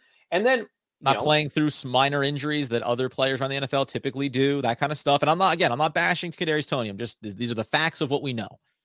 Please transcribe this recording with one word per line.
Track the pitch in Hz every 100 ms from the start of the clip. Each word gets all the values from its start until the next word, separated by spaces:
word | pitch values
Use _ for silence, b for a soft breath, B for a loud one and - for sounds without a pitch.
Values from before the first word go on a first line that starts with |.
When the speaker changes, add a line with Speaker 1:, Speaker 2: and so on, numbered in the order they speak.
| b b b
Speaker 1:
And | 175 226
then | 254 - _ _ _
Speaker 2:
Not | 135
Speaker 1:
you | 113
know. |
Speaker 2:
playing | 139 151 151
through | 156 151
some | - 131
minor | 127 139 143
injuries | 139 143 147 151 135
that | 117
other | 113 120 131
players | - 135 131
around | 135
the | 135
N |
F | 135
L | 139 135
typically | 120 139 123 139
do, | 123 135 143
that | 123 117
kind | 143
of | 151
stuff. | - 143
And | 147
I'm | 170
not, | 190
again, | 165 170
I'm | 120
not | 156
bashing | 160 175 175 175
Kadarius | - 170 151 143
Toney. | 143 110
I'm | 98
just, | 117 -
th-, | 107 95
these | 120
are | 113
the |
facts | 110 147 160 -
of | 143
what | 143
we | 135
know. | 117 101 - _ _